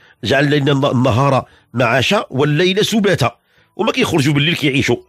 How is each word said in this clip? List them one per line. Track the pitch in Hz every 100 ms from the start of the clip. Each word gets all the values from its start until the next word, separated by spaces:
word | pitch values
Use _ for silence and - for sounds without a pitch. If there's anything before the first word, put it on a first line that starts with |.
| - -
جعل | 104 135 143
لنا | 147 139
الن-، | 139
النهار | 139 120 131 107 139 127 - _ _
معاشا | 117 120 127 113 208 -
والليل | 127 147 147 185 196 202
سباتا، | 214 196 170 117 - _ _ _ -
وما | 214
كيخرجوا | - - 165 135
بالليل | 143 151 170
كيعيشوا. | 143 135 117 123